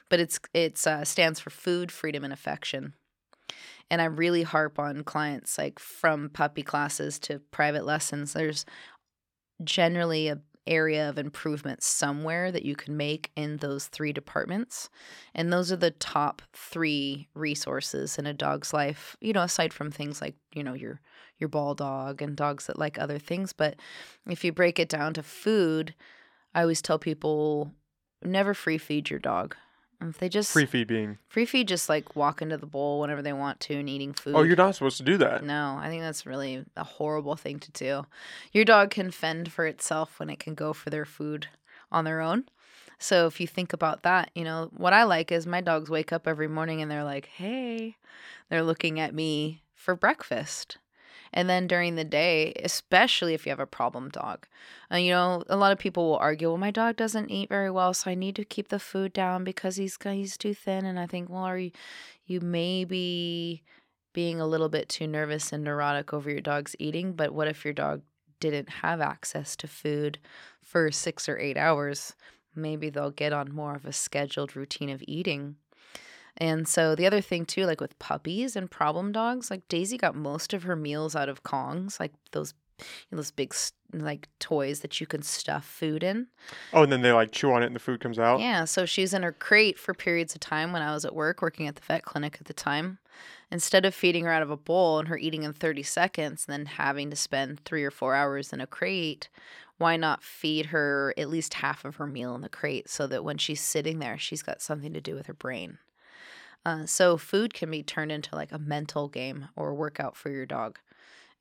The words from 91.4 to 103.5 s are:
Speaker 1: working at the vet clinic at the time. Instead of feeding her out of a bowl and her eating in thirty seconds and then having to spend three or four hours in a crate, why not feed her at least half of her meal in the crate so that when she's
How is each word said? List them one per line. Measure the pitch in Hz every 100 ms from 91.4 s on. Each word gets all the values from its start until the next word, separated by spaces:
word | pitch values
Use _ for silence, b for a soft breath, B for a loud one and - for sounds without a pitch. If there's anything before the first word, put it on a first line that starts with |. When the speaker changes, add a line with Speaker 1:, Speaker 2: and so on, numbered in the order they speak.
Speaker 1:
working | 165 - 151
at | 147
the |
vet | - 160
clinic | - 147 147 -
at | -
the |
time. | - - 147 180 190 b b b b b
Instead | 175 - 190 190
of |
feeding | - 180 170
her | 165
out | 160
of | 147
a | 147
bowl | 151 175 175 156
and | 156
her | 165
eating | 160 156
in | 151
thirty | 147 160 143
seconds | 139 - 180 - 151 156 -
and |
then | 143 147
having | - 139 143 143
to | 147
spend | - 139 135 147
three | - 160
or | 139
four | - 131 135
hours | 143 139 139
in | 135
a | 131
crate, | - 180 190 160 - - b b b b -
why | 170 165
not | 156 -
feed | - - 156 156 156
her | 160 147 139 139 -
at | 147
least | 160 -
half | - 139 -
of | 139
her | - 147
meal | 131 123
in | 123
the | 160
crate | - 147 135 -
so | - 139
that | 127
when | 156 147
she's | -